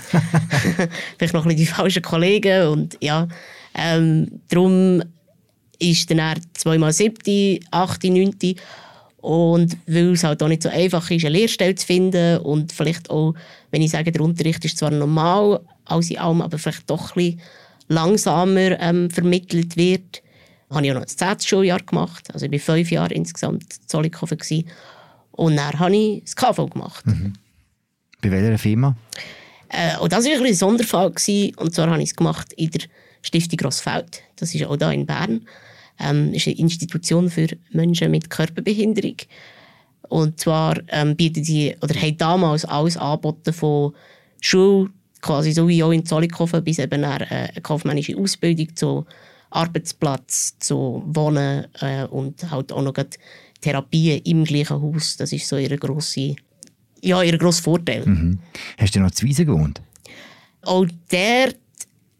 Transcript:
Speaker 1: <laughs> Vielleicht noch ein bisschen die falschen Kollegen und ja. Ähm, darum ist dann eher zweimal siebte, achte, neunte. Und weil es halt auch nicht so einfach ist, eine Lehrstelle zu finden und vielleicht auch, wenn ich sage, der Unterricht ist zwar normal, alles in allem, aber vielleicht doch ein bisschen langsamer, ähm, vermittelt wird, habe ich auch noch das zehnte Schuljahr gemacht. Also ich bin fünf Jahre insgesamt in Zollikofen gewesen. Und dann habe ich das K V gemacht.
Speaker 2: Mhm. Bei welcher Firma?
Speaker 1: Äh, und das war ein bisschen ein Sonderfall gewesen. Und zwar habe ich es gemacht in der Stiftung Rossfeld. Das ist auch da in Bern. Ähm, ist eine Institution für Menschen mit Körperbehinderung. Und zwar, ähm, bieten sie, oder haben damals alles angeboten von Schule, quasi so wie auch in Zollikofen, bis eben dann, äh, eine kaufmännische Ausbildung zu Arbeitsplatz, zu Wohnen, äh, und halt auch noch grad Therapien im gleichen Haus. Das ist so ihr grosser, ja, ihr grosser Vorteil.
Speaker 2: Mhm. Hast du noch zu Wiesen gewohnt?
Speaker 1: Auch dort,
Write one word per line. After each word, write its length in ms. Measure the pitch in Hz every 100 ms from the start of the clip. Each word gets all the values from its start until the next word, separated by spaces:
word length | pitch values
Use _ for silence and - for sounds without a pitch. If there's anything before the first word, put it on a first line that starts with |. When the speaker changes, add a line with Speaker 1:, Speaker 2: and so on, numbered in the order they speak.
| -
Speaker 1:
<laughs> 1040 | 170 - 165 160 143 180 170 175 - - -
Vielleicht 160 | 170
noch 120 | 170 165
ein 40 |
bisschen 80 | 156
die 80 | 160
falschen 360 | 165 190 180
Kollegen 640 | - 165 175 208 196 190 165
und 300 | 151 156 -
ja. 260 | 147 156 170 170 - - - -
Ähm, 680 | 160 165 165 156 151 - -
darum 540 | 170 190 185 185 180 - - _ _ _ _ _ -
ist 300 | 180 165 -
dann 100 | 165
eher 160 | 160 160 -
zweimal 400 | - 165 160 156
siebte, 680 | 156 214 220 - 202 196 185 -
achte, 380 | 165 180 170 185
neunte. 460 | 185 196 196 208 185 - - - - - _
Und 600 | - 165 170 170 170 170 -
weil 260 | 160 175
es 100 | 175
halt 200 | 165 151
auch 40 | 151
nicht 160 | 160
so 60 | -
einfach 400 | - 180 175 170
ist, 160 | 170 165
eine 120 | 160
Lehrstelle 380 | 226 - 180 190
zu 100 | -
finden 520 | 180 185 185 170 165
und 320 | 151 151 151
vielleicht 380 | - 151 170 -
auch, 240 | 151 156 160 - - _
wenn 100 | -
ich 100 | 156
sage, 200 | 156 165
der 100 | 170
Unterricht 420 | 156 170 160 165
ist 140 | 156 -
zwar 140 | 151
normal, 680 | 147 147 156 165 190 208 190 - _ -
alles 260 | 165 170
in 60 | -
allem, 240 | 175 165
aber 160 | 170 160
vielleicht 320 | 160 156 -
doch 220 | 156 -
ein 40 | -
bisschen 260 | 175 170 - - - _ -
langsamer, 920 | 160 160 208 202 160 185 190 190 185
ähm, 300 | 175 175 175
vermittelt 680 | 170 175 180 180 170 170 165
wird, 480 | 180 185 185 - - _ _ _ _
habe 160 | 147 139
ich 60 |
auch 40 | 127
noch 80 |
das 120 | - -
zehnte 320 | 180 208 -
Schuljahr 340 | 190 190 180
gemacht. 520 | - 170 175 - -
Also 120 | - 139
ich 60 |
bin 80 | 143
fünf 300 | - 160 170
Jahre 220 | 170 170
insgesamt 500 | - 170 - - -
in 240 | - - -
Zollikofen 500 | 156 160 165 - 151
gewesen. 300 | - 156 165 - - - - _ _
Und 240 | - 165 147
dann 240 | 143 147
habe 160 | 180 202
ich 280 | 214 208
das 120 | - -
K 180 | 247
V 140 | 180 143
gemacht. 380 | - - - -
Speaker 2:
Mhm. 280 | 90 95 98 _ _ _ _ _ _ _ _
Bei 100 | 104
welcher 260 | 95 107 110
Firma? 380 | 107 110 135 120 - - - - - - -
Speaker 1:
Äh, 280 | - 170 160
und 120 | 170
das 140 | 202 240
war 60 |
ein 60 | 302
bisschen 160 | 254
ein 20 | 180
Sonderfall 560 | 190 233 233 180 185
gewesen. 440 | 170 - 202 202 -
Und 180 | 165
zwar 160 | 170 165
habe 120 | 160
ich 80 | 151
es 60 | -
gemacht 380 | 165 160 -
in 160 | - 160
der 100 | 160 - _ _ _
Stiftung 380 | - 170 170 165
Rossfeld. 600 | 139 135 - - - - - -
Das 180 | 170
ist 100 | 160 -
auch 120 | 143
da 140 | 160
in 140 | 143 147
Bern. 420 | 147 202 226 - - - - - -
Ähm, 340 | 143 147 147
ist 140 | 151 156
eine 100 | 143
Institution 720 | 165 170 - 160 - 165 180
für 180 | 170 160 - _
Menschen 400 | 165 165 170 160
mit 180 | 160 -
Körperbehinderung. 880 | - 160 - - 208 220 214 180 - - - - - - _ _ _ -
Und 300 | 156 156 156
zwar, 400 | - 160 160 156 -
ähm, 260 | - 151 151
bieten 280 | 165 160
sie, 320 | 151 156 147 -
oder 140 | 151 156
haben 180 | 156 151
damals 480 | 160 185 175 151 -
alles 320 | 143 160 -
angeboten 560 | 139 156 151 156 -
von 400 | 160 151 147 143 - - _ _ _
Schule, 480 | - 185 190 196 190 - _ _
quasi 300 | - 147 156
so 140 | 156 170
wie 160 | 170
auch 80 | 160
in 140 | 165 160
Zollikofen, 580 | 156 170 170 165 170
bis 160 | 160 156
eben 220 | 135 143
dann, 200 | 147 139
äh, 280 | - 131 127
eine 100 | -
kaufmännische 560 | - - - 143 147 -
Ausbildung 580 | 196 - 170 165 160 165
zu 300 | 147 139 160 - - _ _
Arbeitsplatz, 1080 | - 165 170 - - 151 131 - - - -
zu 440 | - 139 131 120 160
Wohnen, 600 | 151 151 147 139 139 - -
äh, 240 | 139 135 131
und 440 | 135 135 - 175
halt 200 | 143 135
auch 100 | 127
noch 120 | 139
grad 240 | 135 135 - - - - _
Therapien 580 | 156 135 139 165 165 143
im 200 | - 165
gleichen 380 | 156 147 147 143
Haus. 340 | 147 156 151 -
Das 160 | -
ist 160 | 143 -
so 100 | 139
ihr 200 | 135 143
grosser, 580 | 131 147 147 - 135 143 _ _ - _ _ _
ja, 220 | 185 185
ihr 140 | 175 170
grosser 260 | 170 170
Vorteil. 420 | - 170 170 113 107
Speaker 2:
Mhm. 340 | 90 82 92 - - - -
Hast 180 | 101 104
du 40 |
noch 120 | 92
zu 140 | - 117
Wiesen 200 | 139 165
gewohnt? 360 | 87 76 - - _ - - - - _ _
Speaker 1:
Auch 220 | - 185 185 170 -
dort, 480 | 180 202 240 262 - _ - - _ _